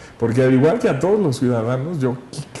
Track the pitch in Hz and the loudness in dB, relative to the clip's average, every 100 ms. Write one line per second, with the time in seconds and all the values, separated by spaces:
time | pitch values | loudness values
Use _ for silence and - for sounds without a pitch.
0 | - - 117 123 131 131 156 226 156 135 | -16 -6 -2 2 4 4 4 2 0 0
1 | 175 214 170 123 123 117 113 131 151 165 | 0 2 0 0 0 0 -2 -4 -4 -4
2 | 127 123 - - - - | -4 -4 -10 -14 -14 -2